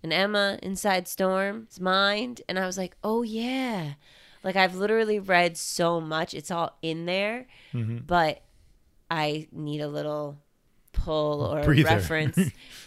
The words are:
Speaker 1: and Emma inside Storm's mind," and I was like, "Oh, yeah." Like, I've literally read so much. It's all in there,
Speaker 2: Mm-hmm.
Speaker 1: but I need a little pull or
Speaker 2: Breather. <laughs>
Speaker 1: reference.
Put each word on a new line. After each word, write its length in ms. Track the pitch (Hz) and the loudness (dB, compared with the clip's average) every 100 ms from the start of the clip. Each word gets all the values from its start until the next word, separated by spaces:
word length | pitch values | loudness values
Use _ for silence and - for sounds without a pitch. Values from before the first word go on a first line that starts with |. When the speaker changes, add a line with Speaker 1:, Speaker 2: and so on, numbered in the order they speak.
Speaker 1:
and 100 | 160 | 0
Emma 460 | 160 196 208 202 196 | 0 2 2 0 -2
inside 460 | 185 190 208 185 180 | -6 -2 2 2 0
Storm's 720 | - 190 190 196 214 220 - | -2 0 2 0 -4 -12 -4
mind," 600 | 185 190 196 208 247 240 - | 2 4 4 2 -2 -8 -6
and 100 | 185 | -2
I 80 | 185 | -2
was 100 | 185 | -4
like, 200 | 180 - | -6 -4
"Oh, 200 | 208 226 | -2 0
yeah." 680 | 233 220 233 262 262 208 151 143 _ - - - | 0 -4 -2 -2 -2 -4 -6 -10 _ -20 -20 -8
Like, 140 | 185 190 | -2 2
I've 180 | 185 | 2
literally 440 | 185 202 226 220 214 | 2 2 2 2 0
read 380 | 196 180 175 165 | 2 4 4 0
so 440 | - - 170 170 | -8 0 2 2
much. 320 | 160 160 175 | -2 -4 -4
It's 160 | - 151 | -8 -6
all 260 | 170 165 - | -4 -4 -4
in 240 | 160 160 170 | -6 -4 -2
there, 400 | 185 208 233 254 - - | -2 -2 -6 -12 -20 -10
Speaker 2:
Mm-hmm. 260 | 120 110 120 143 | -6 -4 -6 0
Speaker 1:
but 360 | 175 160 - _ _ _ _ _ _ _ | 4 4 0 _ _ _ _ _ _ _
I 380 | 165 151 151 156 | -2 0 -2 -6
need 280 | 165 151 147 | -10 -6 -6
a 80 | 147 | -6
little 500 | 147 151 151 147 147 _ _ _ _ _ | -4 -4 -4 -6 -10 _ _ _ _ _
pull 500 | - - 156 151 147 | -4 0 0 0 0
or 220 | - 151 | 0 2
Speaker 2:
Breather. 240 | 147 143 151 | 4 6 6
<laughs> 60 | 101 | 4
Speaker 1:
reference. 420 | 92 160 151 - 180 - - - | 2 0 0 2 0 -2 -20 -20